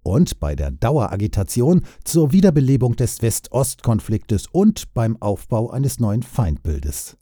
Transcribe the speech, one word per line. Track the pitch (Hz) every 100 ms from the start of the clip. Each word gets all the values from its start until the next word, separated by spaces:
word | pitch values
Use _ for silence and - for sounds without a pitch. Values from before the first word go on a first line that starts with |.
Und | - 107 180 -
bei | 76 73
der | 71
Daueragitation | 67 113 151 107 98 104 - 95 120 127 180 - - -
zur | 165 147
Wiederbelebung | 185 190 151 131 135 123 117
des | 117 -
West-Ost-Konfliktes | 113 - - 127 135 - - 110 - 107 - 104 -
und | 170 214 - -
beim | - 113 113
Aufbau | 104 101 - 113 117
eines | 120 139 -
neuen | 110 110
Feindbildes. | 123 - 95 73 85 73 73 - - _